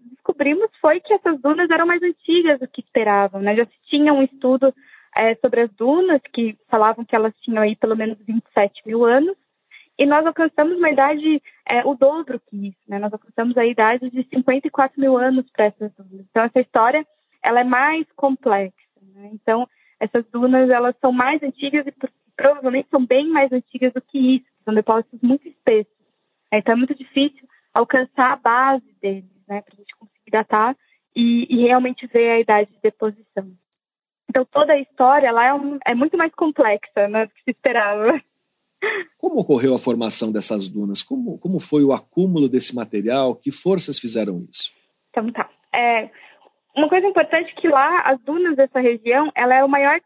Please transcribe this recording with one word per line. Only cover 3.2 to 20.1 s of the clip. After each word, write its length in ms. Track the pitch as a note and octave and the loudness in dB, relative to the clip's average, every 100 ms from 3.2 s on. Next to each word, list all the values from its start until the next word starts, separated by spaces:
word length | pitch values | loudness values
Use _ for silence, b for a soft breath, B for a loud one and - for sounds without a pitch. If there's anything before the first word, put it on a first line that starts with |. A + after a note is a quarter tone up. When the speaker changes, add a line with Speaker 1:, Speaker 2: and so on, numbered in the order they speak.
| G3+ G3 | 0 -2
Speaker 1:
né? 140 | G3 | -2
Já 120 | G#3+ A#3 | -2 -2
se 120 | _ - | _ -4
tinha 260 | D4 D4 | 0 2
um 100 | C#4 | 2
estudo 500 | C4+ - B3+ B3+ C4+ b b b b - | 0 -2 0 2 2 b b b b -2
é, 180 | A3+ A3+ | 0 0
sobre 260 | B3 A#3 | -2 0
as 80 | A#3 | -2
dunas, 480 | G3+ A#3 D#4+ F#4 D4 - | -2 0 2 2 0 -2
que 260 | - A3+ G#3 _ | -6 -6 -6 _
falavam 360 | A3 G#3+ A3+ | 0 2 0
que 100 | A#3 | -2
elas 200 | A3+ A3 - | -2 -2 -4
tinham 220 | - A3 | -6 -2
aí 140 | G#3+ G#3+ | -2 0
pelo 200 | A3 A3 | -2 -2
menos 220 | A3 A3 | -4 -8
vinte 260 | - A3+ | -6 -6
e 80 | - | -4
sete 300 | - G3+ - | -2 -2 -2
mil 200 | A3 A3+ | -6 0
anos, 320 | A#3 B3+ E4 G4 _ _ _ b b - | 2 2 0 -4 _ _ _ b b -2
e 80 | C#4+ | 2
nós 180 | D4 | 2
alcançamos 520 | D#4+ D#4+ D#4+ - D4+ F4 | 0 0 -2 0 0 0
uma 120 | E4 | 0
idade, 520 | C4+ C#4 D4+ D#4 D4+ b b - | 2 2 0 0 -2 b b -4
é, 160 | A#3+ | -2
o 100 | B3 | -2
dobro 460 | C4 C4+ D#4+ D#4+ A#3+ | 2 2 2 -6 -10
que 280 | - G3+ G3 | -12 -12 -12
isso, 100 | - - | -14 -12
né? 120 | G3+ | -8
Nós 140 | G#3 | -8
alcançamos 440 | G#3+ _ - A#3 A#3+ | -10 _ -4 -2 0
a 80 | |
idade 460 | A#3 A#3 A3 B3 B3+ | 0 2 0 0 -4
de 120 | B3 B3+ | -6 -6
cinquenta 380 | C4 B3+ C4 D4+ | -2 0 -2 -2
e 40 | |
quatro 300 | - C4+ C#4 | -2 -2 0
mil 160 | C4+ B3+ | 0 2
anos 280 | B3+ C4 B3+ | 2 -2 -2
pra 160 | - G#3+ | 0 0
essas 260 | G#3 G#3+ | -2 -12
dunas. 320 | - F#3+ F#3+ F#3+ | -12 -20 -20 -6
Então, 140 | A3+ | -2
essa 160 | A3+ B3+ | 0 0
história, 460 | B3+ A3+ A3+ D4 D4+ _ _ _ | 0 2 2 0 -4 _ _ _
ela 180 | - A#3+ | -2 0
é 40 | |
mais 420 | B3 B3 C#4+ D#4+ D4+ | 2 2 0 -2 -6
complexa, 600 | - C#4 C4+ A#3+ G3+ F#3+ - _ _ G3 | -4 -2 -2 -2 -2 -2 -12 _ _ _
né? 160 | G3 G#3 | -20 -20
Então, 360 | G#3+ - A3+ B3 _ _ - | -8 -2 -2 -4 _ _ -10
essas 260 | A3 | -4